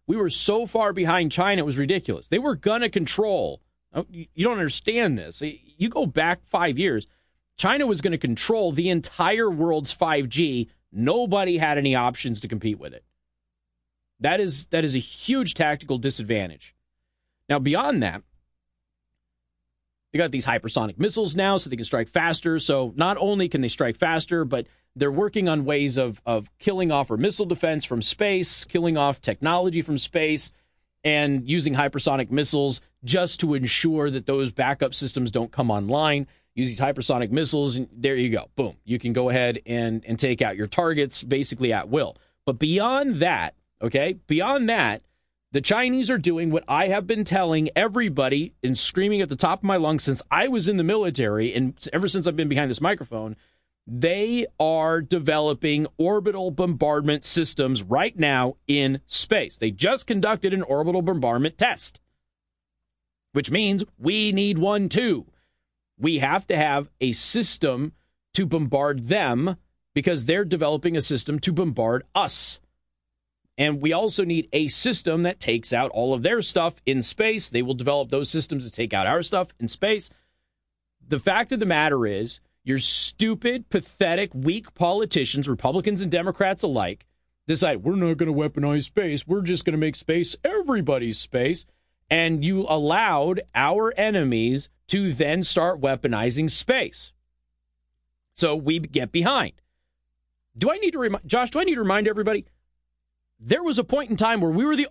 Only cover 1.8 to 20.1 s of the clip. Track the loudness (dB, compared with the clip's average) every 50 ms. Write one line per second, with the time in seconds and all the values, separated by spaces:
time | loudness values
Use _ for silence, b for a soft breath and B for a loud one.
1.8 | 0 0 0 -2 -2 -4 -6 -6 -4 -2 -2 0 0 0 -2 0 0 0 0 2
2.8 | 0 0 0 -2 -2 -2 0 0 0 2 2 0 0 -2 -4 -8 _ _ _ _
3.8 | _ _ -8 -8 -8 -8 -10 -18 -18 -10 -2 0 0 0 2 0 -2 -2 -2 -4
4.8 | -2 0 0 2 2 2 0 -2 -4 -8 -10 -8 -8 -10 -10 -12 _ -12 -6 -2
5.8 | -2 -2 0 0 -2 0 0 2 2 2 0 -2 _ _ 0 0 2 2 0 0
6.8 | 0 0 0 -2 -4 _ _ _ _ _ _ _ _ _ _ -2 0 2 2 2
7.8 | 2 0 0 0 0 -2 -2 0 -2 -2 -2 -2 0 0 2 2 2 0 0 0
8.8 | 0 2 0 0 -2 -4 -4 -2 0 0 2 0 0 0 0 0 0 0 0 0
9.8 | -2 -4 -2 0 0 2 2 0 0 -2 0 0 0 2 0 -2 -4 b b b
10.8 | b _ -4 -2 0 2 2 2 0 2 2 2 2 2 0 2 2 2 2 2
11.8 | 2 2 2 2 2 0 -2 -2 -6 -6 -6 -6 -6 -8 -6 -4 -2 -4 -4 -4
12.8 | -8 -16 -16 -18 _ _ _ _ _ _ _ _ _ _ _ _ _ _ _ _
13.8 | _ _ _ _ _ _ _ -2 0 2 2 2 0 0 -2 -4 -4 -2 0 0
14.8 | 0 0 0 -2 -4 -6 -12 -8 -4 -2 0 0 0 -2 0 0 0 0 0 -2
15.8 | -4 -4 -4 -2 -2 -2 -4 -4 -2 -2 -2 -2 -2 -4 -10 -16 -20 -20 _ _
16.8 | _ _ _ _ _ _ _ _ _ _ _ _ _ 0 0 2 2 2 2 2
17.8 | 0 0 0 0 0 -2 -4 -6 -12 _ _ _ _ _ _ _ _ _ _ _
18.8 | _ _ _ _ _ _ _ _ _ _ _ _ _ _ _ _ _ _ _ _
19.8 | _ _ _ _ _ _